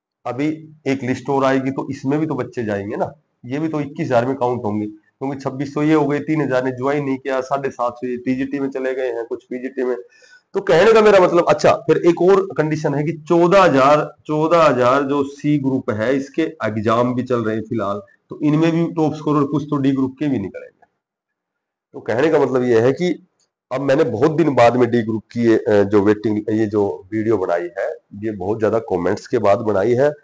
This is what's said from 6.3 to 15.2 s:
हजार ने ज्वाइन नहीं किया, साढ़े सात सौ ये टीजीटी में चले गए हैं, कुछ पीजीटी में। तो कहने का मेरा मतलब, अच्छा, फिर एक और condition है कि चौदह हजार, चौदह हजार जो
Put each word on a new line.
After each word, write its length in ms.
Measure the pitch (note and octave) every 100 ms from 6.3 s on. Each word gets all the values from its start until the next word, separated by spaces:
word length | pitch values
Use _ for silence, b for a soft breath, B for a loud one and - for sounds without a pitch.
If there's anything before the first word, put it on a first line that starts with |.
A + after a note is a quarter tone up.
| D#3
हजार 240 | C3+ B2+ C3
ने 60 |
ज्वाइन 320 | B2 C3 D3 C#3
नहीं 120 | C3
किया, 240 | C#3 C3
साढ़े 280 | B2+ C#3 C3+
सात 240 | B2+ B2
सौ 140 | A#2+ B2+
ये 100 | B2
टीजीटी 420 | B2+ C3 C3+ C3+
में 100 | C3+
चले 240 | C3+ C3
गए 140 | C3 C3
हैं, 180 | A#2 A2+
कुछ 180 | B2
पीजीटी 400 | - B2+ C3 C3
में। 140 | B2+ A#2+ - b b b _
तो 80 | G3
कहने 320 | G3 E3 G#3
का 80 | A3
मेरा 180 | G#3+ G3+
मतलब, 260 | F3+ E3+ E3
अच्छा, 240 | D3+ D3+
फिर 240 | - - D#3
एक 240 | F3 E3+
और 260 | F3 G3 - C#3
condition 360 | D#3 D3+ D#3
है 100 | C#3+
कि 80 | D3+
चौदह 520 | D#3+ - E3+ E3+ G3
हजार, 520 | F3 C3+ C3+ D3+ D3 - -
चौदह 340 | D3+ D#3+ E3+
हजार 420 | D#3 B2+ B2 C#3
जो 200 | C3+ C#3+